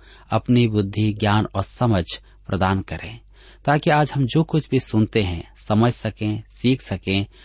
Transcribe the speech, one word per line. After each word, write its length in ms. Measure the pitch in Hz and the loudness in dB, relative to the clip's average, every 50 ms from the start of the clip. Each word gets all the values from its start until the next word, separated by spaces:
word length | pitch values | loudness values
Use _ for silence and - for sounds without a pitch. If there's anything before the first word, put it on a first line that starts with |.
| - - - - - - | -16 -20 -20 -20 -10 -4
अपनी 380 | 110 113 - - 123 120 120 110 | -4 -4 0 2 2 4 4 2
बुद्धि, 460 | 107 104 101 98 98 107 107 107 101 | 2 0 0 0 0 0 0 0 0
ज्ञान 340 | 107 110 104 101 110 98 - - | 0 0 2 2 2 2 0 -2
और 80 | 101 98 | -6 -6
समझ 420 | - - - 123 120 107 92 85 - - - - - - - - - | -6 -4 -2 0 2 2 2 0 -2 -6 -12 -12 -18 -20 -20 -10 -6
प्रदान 340 | 98 90 95 95 95 95 | -4 0 0 0 0 0
करें, 380 | 90 - 85 85 - - 117 - - - - - - - - - - | -4 -6 -10 -12 -12 -14 -16 -16 -20 -20 -20 -20 -20 -20 -20 -8 -2
ताकि 240 | - 143 151 - - | 0 0 2 2 2
आज 220 | 147 147 151 139 | 2 2 2 0
हम 140 | - 139 135 | 0 -2 -2
जो 180 | 117 - 156 165 | 0 2 0 0
कुछ 260 | - - 160 - - | 2 0 -2 -2 0
भी 100 | 135 131 | -2 -2
सुनते 440 | - - - 107 110 - - 113 101 | -2 0 0 0 0 2 2 0 0
हैं, 320 | 87 85 82 - - - - | 0 -4 -6 -8 -12 -18 -20
समझ 360 | - - 107 104 113 123 117 | -4 0 2 2 4 2 0
सकें, 500 | - - 110 - - 110 104 107 110 110 - | -2 -6 -8 -8 -4 -6 -4 -4 -6 -8 -14
सीख 320 | - - - 120 131 127 | -18 -2 0 0 0 0
सकें 440 | - - 101 92 - 95 98 98 101 - _ - - | -2 -8 -8 -8 -4 -2 -2 -2 -2 -4 _ -20 -20